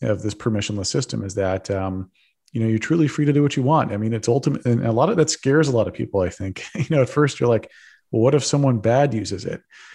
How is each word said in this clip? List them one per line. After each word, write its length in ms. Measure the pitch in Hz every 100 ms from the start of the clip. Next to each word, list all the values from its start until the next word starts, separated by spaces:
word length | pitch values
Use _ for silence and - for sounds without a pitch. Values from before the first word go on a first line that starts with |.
of 200 | 117 101
this 120 | 104
permissionless 540 | - 120 107 - 104 98
system, 360 | 139 131 113
is 120 | 101 101
that, 340 | 95 95 -
um, 400 | 98 95 95 92 _ _ _ _
you 80 | 113
know, 60 | 113
you're 120 | 110
truly 280 | - 165 147
free 180 | - 147
to 80 |
do 100 | 143
what 120 | 147 139
you 40 |
want. 280 | 127 156 -
I 60 | 101
mean, 160 | 110
it's 160 | 113 110
ultimate, 360 | 127 147 - 127
and 200 | 120 123
a 60 |
lot 180 | 113 160
of 80 | 196
that 120 | 151
scares 380 | - 135 147 143
a 80 | 120
lot 120 | 90
of 60 |
people, 280 | - - 98
I 80 | 90
think. 360 | - 98 - -
<laughs> 60 | -
You 100 | 135
know, 120 | 156
at 80 | 123
first 300 | 143 147 -
you're 100 | 120
like, 200 | 113 - - - _ _
"Well, 120 | 113
what 100 | 120
if 100 | 147
someone 360 | - 143 139 117
bad 340 | 110 123 143
uses 300 | 113 95 95
it?" 180 | - - _ - -